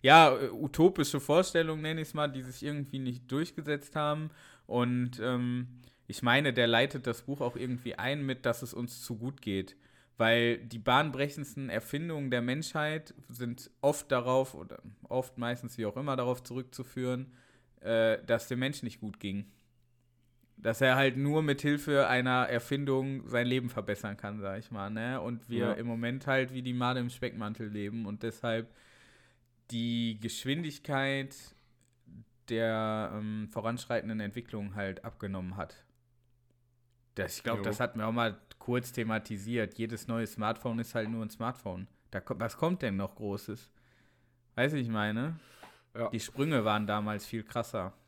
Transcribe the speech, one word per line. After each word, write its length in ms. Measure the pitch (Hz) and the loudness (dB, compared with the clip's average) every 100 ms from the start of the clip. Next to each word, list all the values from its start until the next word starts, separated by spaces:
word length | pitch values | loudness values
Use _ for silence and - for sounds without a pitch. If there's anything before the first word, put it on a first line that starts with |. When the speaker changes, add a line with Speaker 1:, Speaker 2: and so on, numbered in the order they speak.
Speaker 1:
ja, 320 | 127 160 156 127 | 12 12 12 8
äh, 140 | 127 | 0
utopische 680 | 101 139 - 170 190 143 143 | -2 -4 6 6 6 0 0
Vorstellungen, 600 | - 156 185 170 160 156 | 4 4 6 2 0 -2
nenn 160 | 156 160 | -4 -4
ich's 160 | 156 | -4
mal, 140 | 156 147 | -2 -2
die 140 | 131 | -2
sich 200 | 127 123 | -10 -8
irgendwie 340 | 147 147 139 135 | -6 -4 -6 -4
nicht 300 | 131 123 123 | -4 -6 -4
durchgesetzt 640 | 139 165 - 147 147 143 | -2 -2 -6 -4 -4 -4
haben. 360 | 156 151 151 156 - - - - | -2 0 0 -4 -10 -20 -20 -4
Und, 540 | 123 123 123 123 123 | 0 2 2 0 -2
ähm, 480 | 117 123 123 123 123 - - _ - | -2 0 0 -2 -6 -12 -20 _ -14
ich 160 | 117 | -2
meine, 300 | 120 127 147 | 4 6 6
der 120 | 123 117 | 4 6
leitet 380 | 117 139 139 123 | 6 4 0 -4
das 160 | 113 | -4
Buch 180 | - 143 | -4 -2
auch 160 | 120 120 | -2 -2
irgendwie 400 | 131 123 123 - | -4 -4 -6 -4
ein 280 | 120 147 | -2 -2
mit, 220 | 139 127 123 | -2 -2 0
dass 160 | 117 | 0
es 100 | 120 | -4
uns 300 | - 120 - | -6 -8 -8
zu 140 | - 113 | -8 -6
gut 240 | 120 139 | -6 -6
geht. 340 | - 95 92 - _ - _ _ | -2 -2 -2 -10 _ -20 _ _
Weil 380 | 113 117 117 120 | 6 8 6 2
die 220 | 117 117 | -2 -4
bahnbrechendsten 920 | 107 131 156 131 143 139 139 - 135 | 4 4 4 0 -4 -4 -10 -8 -4
Erfindungen 600 | 107 - 143 170 156 135 | -4 -4 -6 -4 -4 0
der 100 | 123 | 0
Menschheit 720 | 120 135 160 156 151 156 156 - - | 0 -2 -2 -2 -2 -4 -8 -20 -18
sind 420 | 123 120 123 - _ | -8 -6 -6 -12 _
oft 280 | 139 143 - | 2 2 2
darauf, 440 | 127 120 131 131 | 0 4 2 2
oder 240 | 73 90 - - 104 - | -4 -14 -14 -16 -20 -4
oft 260 | 127 127 - | -2 -2 -4
meistens 400 | 117 123 120 120 | -4 -2 -6 -4
wie 80 | |
auch 140 | 110 127 | -4 -2
immer 180 | 147 127 | -2 0
darauf 260 | 123 123 | 0 -2
zurückzuführen, 920 | - 123 127 - 123 - 127 127 131 - _ _ _ _ | -4 -8 -8 -10 -10 -4 -2 -2 -4 -16 _ _ _ _
äh, 360 | 101 113 113 110 | 0 4 4 4
dass 240 | - 113 - | 2 0 2
dem 120 | 127 | -2
Menschen 260 | 131 147 120 | -2 -2 -8
nicht 120 | - | -8
gut 220 | 107 95 | -10 -8
ging. 240 | 101 98 101 _ _ _ _ _ _ _ _ _ _ - | -4 -4 -6 _ _ _ _ _ _ _ _ _ _ -4
Dass 240 | 117 113 | -2 4
er 160 | 135 127 | 4 6
halt 220 | 135 127 | 4 4
nur 240 | 143 151 | 2 4
mit 180 | 156 143 | 2 2
Hilfe 460 | 147 147 143 143 131 | 2 2 4 4 6
einer 400 | 127 127 127 123 | 4 4 2 2
Erfindung 800 | 120 - 139 139 131 135 135 - | 0 0 -2 2 2 0 -4 -2
sein 180 | 120 120 | 0 2
Leben 220 | 131 123 | 2 0
verbessern 480 | - 104 101 110 101 | -4 -4 -4 -4 -8
kann, 240 | 104 107 | -8 -8
sag 180 | 98 98 | -6 -8
ich 120 | - | -8
mal, 180 | 110 98 | -8 -6
ne? 320 | 110 117 131 | -4 -4 -4
Und 300 | 98 120 - | -4 -6 -4
wir 80 | 117 104 | -2 0
Speaker 2:
Ja. 60 | |
Speaker 1:
im 120 | 104 120 | -2 -4
Moment 400 | 113 120 131 139 | -2 -2 -4 0
halt 280 | 135 127 | 2 0
wie 80 | 131 | -4
die 100 | 127 | -4
Made 260 | 123 123 127 | 0 0 0
im 120 | 120 | -4
Speckmantel 580 | 123 123 - 107 110 110 | -4 -6 -4 -6 -6 -6
leben 380 | 107 101 113 104 | -6 -6 -6 -6
und 160 | 104 | -6
deshalb 500 | 113 - 120 113 113 - - - - - _ _ _ _ _ | -6 -4 -2 -2 -4 -14 -20 -20 -20 -20 _ _ _ _ _
die 480 | 117 117 117 117 107 | -4 -2 0 0 -2
Geschwindigkeit 1120 | 110 - 131 147 160 147 - 139 135 135 135 - - - _ _ _ _ - 92 113 _ - | -6 -6 -4 -2 -4 -8 -4 0 0 -2 -4 -12 -20 -20 _ _ _ _ -20 -20 -20 _ -4
der, 640 | 113 113 110 110 110 107 | 0 2 2 0 0 -2
ähm, 340 | 104 107 107 107 | -4 -4 -4 -6
voranschreitenden 680 | 117 110 120 - 117 110 110 | -4 -2 -4 -2 -2 -2 -4
Entwicklung 560 | 104 104 - 107 101 101 | -4 -6 -8 -8 -6 -4
halt 280 | 98 92 | -4 -6
abgenommen 540 | 117 - 104 95 90 95 | -10 -10 -6 -6 -6 -8
hat. 260 | 87 - _ _ _ _ _ _ _ _ _ _ _ _ _ - | -10 -12 _ _ _ _ _ _ _ _ _ _ _ _ _ -6
Das, 200 | 92 - | -4 -4
ich 40 | |
glaub, 160 | 117 113 | -4 -2
Speaker 2:
Jo. 60 | |
Speaker 1:
das 160 | 104 107 | -2 -2
hatten 180 | 123 113 | -2 -2
wir 80 | 107 | -2
auch 60 | |
mal 260 | 117 117 98 _ - | 0 -2 -2 _ -14
kurz 340 | - 123 123 | -2 -2 -2
thematisiert. 840 | - 113 110 107 104 104 120 107 107 | -4 -2 -2 -4 -8 -4 -2 -2 -4
Jedes 280 | 113 113 - | -6 -6 -4
neue 200 | 117 110 | -4 -4
Smartphone 520 | - 107 113 127 117 | -2 -4 -2 -4 -4
ist 140 | 117 | -4
halt 140 | 120 107 | -4 -4
nur 160 | 113 | -4
ein 60 | 107 | -6
Smartphone. 560 | - 117 127 - 92 95 _ _ | -4 -6 -4 -8 -10 -12 _ _
Da 100 | 98 | -10
ko-, 140 | - 123 | -6 -4
was 180 | 117 - | -4 -2
kommt 260 | 160 180 | -2 0
denn 140 | 120 98 | -2 -2
noch 180 | 98 | -4
Großes? 560 | - 107 98 - 107 - _ _ _ _ _ _ _ _ | -6 -6 -6 -8 -12 -14 _ _ _ _ _ _ _ _
Weißt 200 | - 135 | -2 0
du, 40 | 151 | 0
wie 40 | |
ich 60 | 117 | 0
meine? 500 | 110 104 110 143 160 - - - - _ - | 0 0 0 -2 -6 -12 -20 -20 -20 _ -4
Speaker 2:
Ja. 140 | 113 | -2
Speaker 1:
Die 100 | 113 | -2
Sprünge 440 | - - 147 143 | -6 -2 2 4
waren 220 | 107 104 107 | 4 2 2
damals 380 | 104 104 104 | 0 0 -4
viel 180 | - 113 | -6 -8
krasser. 520 | 107 120 113 113 92 - | -6 -6 -4 -4 -6 -8